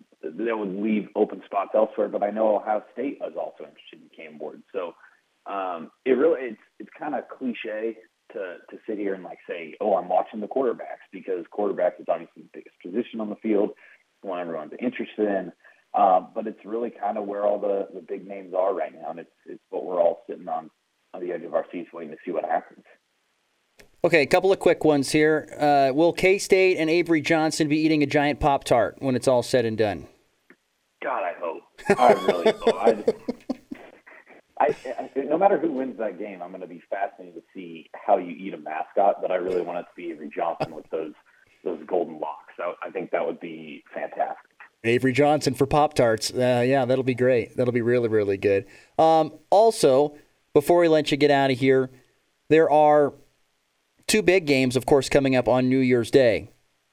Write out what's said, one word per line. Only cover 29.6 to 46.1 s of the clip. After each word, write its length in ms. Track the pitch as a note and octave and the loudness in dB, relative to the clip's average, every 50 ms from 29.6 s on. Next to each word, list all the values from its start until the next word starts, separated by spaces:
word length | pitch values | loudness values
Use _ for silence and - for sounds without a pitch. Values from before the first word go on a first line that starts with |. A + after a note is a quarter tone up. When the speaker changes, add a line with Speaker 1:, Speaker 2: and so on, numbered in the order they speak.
| A#2 | 0
Speaker 2:
and 120 | A2+ A2 G#2+ | 0 0 0
done? 300 | A2+ G#2 F#2+ D#2 C2+ - _ _ _ _ _ _ _ _ _ _ _ _ _ _ _ _ _ - - | 0 0 -2 -4 -10 -16 _ _ _ _ _ _ _ _ _ _ _ _ _ _ _ _ _ -12 -8
Speaker 1:
God, 200 | - B2+ A#2 A#2 | -6 -6 -6 -6
I 100 | F2 E2+ - | -6 -8 -8
hope. 260 | F2 E2+ - - - _ _ - - - - - | -8 -10 -10 -10 -14 _ _ -6 -2 0 2 4
I 140 | - A#2+ - | 6 4 4
really 380 | - - F#3+ - - - G#3+ | 4 2 -2 -2 0 0 0
hope. 300 | - - - - - - | 0 0 0 -2 0 2
I 120 | - - A3+ | 2 0 0
just, 240 | G#3 G#3 - G#3+ - | 0 0 -4 -4 -4
<laughs> 0 | - - B3 - - - B3+ - _ - - - - - - - _ - - - - _ - - _ _ _ - | -4 -10 -10 -10 -10 -12 -12 -12 _ -18 -18 -18 -20 -20 -20 -20 _ -20 -20 -20 -20 _ -20 -20 _ _ _ -2
I, 140 | - - - - - B2+ C3 - - C3 - C3+ | 0 0 -2 -2 -8 -12 -10 -10 -10 -10 -6 -6
I, 60 | C#3 | -4
no 140 | - D3+ E3 | -2 0 2
matter 200 | G3 G3+ G3+ D#3+ | 2 4 2 2
who 140 | D3+ E3 | 0 -2
wins 260 | C#3+ B2+ C3 C3 A#2 F#2 | -4 -4 -6 -8 -6 -6
that 220 | A2 G#2+ F#2 F2 | -6 -8 -6 -8
game, 220 | G#2 G#2 G2 F2+ | -12 -12 -12 -14
I'm 100 | F2 F2 | -14 -14
gonna 160 | F#2 F#2+ F#2 E2+ | -14 -14 -14 -16
be 140 | F2+ E2+ - - | -16 -18 -16 -12
fascinated 460 | G#2+ G2 G2 G2+ - - F#2 F2+ E2+ | -8 -6 -6 -8 -8 -10 -20 -20 -18
to 60 | E2+ - _ - | -20 -20 _ -16
see 360 | F#2 F2+ E2+ E2 E2 D#2+ _ - | -16 -16 -14 -16 -18 -18 _ -20
how 220 | - - - G#2 G2 | -8 -2 0 2 2
you 140 | F2+ F2 | 0 -2
eat 220 | D#2+ D2+ F#2+ F#2+ E2+ | -10 -12 -12 -12 -12
a 40 | D#2+ | -12
mascot, 580 | D2+ D2 D#2 D#2+ F2 - - G2+ G2 G2+ G#2 - | -12 -10 -8 -8 -8 -4 0 2 2 2 2 0
but 100 | - F2+ | -2 -2
I 40 | F#2 | -2
really 260 | F#2 F2+ F#2 F#2 F2+ | -2 -2 -2 -2 -4
want 180 | E2+ E2+ F2 F2 | -4 -4 -8 -10
it 40 | E2+ | -10
to 120 | - _ | -12 _
be 160 | - F2 E2+ | -14 -12 -12
Avery 180 | E2 D2 D#2 D2 D2 | -12 -12 -14 -12 -8
Johnson 420 | F#2 F2 E2+ D#2+ - D#2+ D#2 D#2+ | -6 -6 -4 -4 -6 -8 -10 -10
with 140 | D#2 D2+ _ | -14 -14 _
those, 220 | - D#2+ D#2+ D2+ D2+ _ _ _ _ _ _ _ _ _ - | -8 -8 -8 -8 -12 _ _ _ _ _ _ _ _ _ -10
those 160 | - F2 D2+ D2+ D2 | -8 -8 -10 -8 -6
golden 320 | F#2 F2+ E2 D#2+ D#2+ D#2 | -4 -4 -4 -4 -8 -10
locks. 340 | D#2 D#2 D2+ - - - - - | -10 -10 -10 -12 -16 -20 -14 -10
So 180 | F2 F2 E2+ - F2 | -8 -8 -8 -10 -12
I 80 | E2+ | -12
think 180 | E2 F#2+ F2 E2 | -10 -10 -8 -4
that 140 | - F2 D#2+ | -4 -4 -2
would 140 | D#2 E2 D#2+ | -4 -6 -8
be 440 | - E2+ D#2+ D#2 D#2+ D#2 C#2+ C#2+ - _ - | -10 -14 -14 -14 -16 -16 -18 -20 -20 _ -12
fantastic. 580 | - D2 C#2 - - - - - - - _ _ - - - _ _ - | -10 -10 -8 -6 -6 -6 -6 -6 -12 -18 _ _ -20 -20 -20 _ _ -2
Speaker 2:
Avery 300 | A#2 A#2 B2 B2 C3 B2+ | 0 0 2 0 0 2
Johnson 400 | B2 D3 D3 D3+ D3+ - D3 B2+ | 2 2 2 2 2 0 -2 -2
for 120 | - C#3+ B2 | 0 0 0
Pop-Tarts. 640 | - D3+ D3 D3+ - - C3 A#2 | 2 2 2 2 2 2 2 2